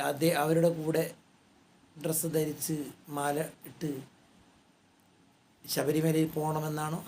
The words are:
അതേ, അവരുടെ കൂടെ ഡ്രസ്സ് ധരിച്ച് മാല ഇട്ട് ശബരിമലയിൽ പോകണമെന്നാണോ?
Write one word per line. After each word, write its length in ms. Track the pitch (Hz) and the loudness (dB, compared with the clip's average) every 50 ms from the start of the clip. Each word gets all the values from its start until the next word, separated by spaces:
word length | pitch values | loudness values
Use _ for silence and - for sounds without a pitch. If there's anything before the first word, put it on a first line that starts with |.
| 139 143 | 0 -2
അതേ, 200 | 147 135 160 165 165 143 147 | 0 2 2 4 4 4 4
അവരുടെ 260 | 156 165 165 165 170 165 160 | 4 4 6 6 4 4 2
കൂടെ 240 | 156 156 160 160 165 - - - - _ _ _ _ _ _ _ _ _ _ _ - _ _ | 0 0 2 2 0 0 -4 -12 -20 _ _ _ _ _ _ _ _ _ _ _ -20 _ _
ഡ്രസ്സ് 340 | 160 147 165 160 160 - 165 147 | -6 -4 -2 -2 0 -2 0 2
ധരിച്ച് 400 | 160 156 151 143 - - - 160 147 143 131 - - - - 147 147 | 2 0 0 -2 -4 -4 -4 -2 -2 -4 -6 -10 -16 -14 -8 -6 -2
മാല 200 | 143 143 143 151 160 - - - - 139 | 0 0 0 0 -2 -4 -6 -14 -20 -20
ഇട്ട് 200 | 127 - 170 147 139 131 - - - _ - _ _ - - - _ - _ _ _ _ _ _ _ _ _ _ _ _ _ _ _ _ _ _ _ _ - | -12 -6 -4 -4 -4 -6 -8 -14 -20 _ -20 _ _ -20 -20 -20 _ -20 _ _ _ _ _ _ _ _ _ _ _ _ _ _ _ _ _ _ _ _ -10
ശബരിമലയിൽ 640 | - - 143 135 143 151 160 156 160 156 160 156 156 - | -4 -2 0 0 2 2 2 2 2 2 2 2 0 0
പോകണമെന്നാണോ? 640 | 151 151 156 156 156 156 156 151 151 151 151 160 165 - | -2 -2 -2 -2 -2 -2 -4 -4 -4 -4 -4 -4 -6 -8